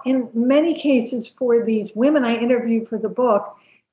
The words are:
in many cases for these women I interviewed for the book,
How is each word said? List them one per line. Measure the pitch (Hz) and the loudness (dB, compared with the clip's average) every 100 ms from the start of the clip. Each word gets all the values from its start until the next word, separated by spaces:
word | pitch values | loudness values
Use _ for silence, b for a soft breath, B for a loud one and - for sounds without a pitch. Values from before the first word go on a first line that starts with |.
| 254 | -2
in | 262 226 | -2 -2
many | 226 247 285 339 | -2 2 2 2
cases | 302 285 254 - 240 - | 0 0 0 0 -6 -10
for | - 247 233 | -4 0 0
these | 220 220 202 208 | 2 -2 -4 0
women | 269 302 233 | 2 2 0
I | 233 | 0
interviewed | 240 240 233 226 220 | 0 0 0 -2 -2
for | 220 | -6
the | 214 | -4
book, | 190 247 202 - B B B _ | -2 0 0 -2 B B B _